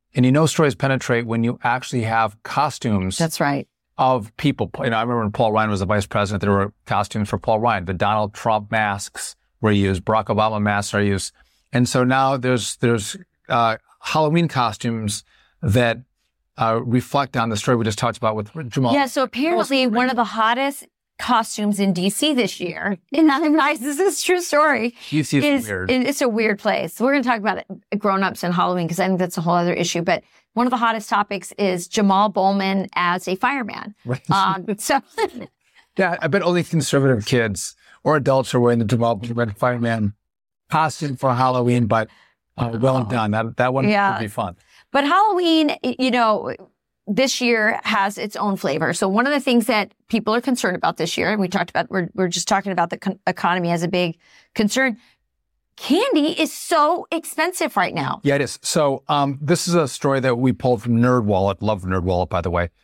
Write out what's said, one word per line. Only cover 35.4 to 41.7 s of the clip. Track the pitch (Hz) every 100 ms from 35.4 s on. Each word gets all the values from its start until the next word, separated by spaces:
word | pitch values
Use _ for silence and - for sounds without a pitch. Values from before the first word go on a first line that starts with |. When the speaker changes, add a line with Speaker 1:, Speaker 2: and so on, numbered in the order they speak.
| 190 _ _ _ _ -
Speaker 1:
Yeah, | 185 170
I | 160
bet | 190
only | 170 175
conservative | - 165 139 143 135 123 104
kids | 123 113 95 - - _ -
or | - 151
adults | 135 135 123
are | 127
wearing | 120 120
the | 110
Jamal | 120 117 110
Bowman | 117 117 117
fireman | 101 127 123 117 113 104 - _ _ _ _ _
costume | 160 156 - 151 127
for | 135
Halloween, | 123 127 127 123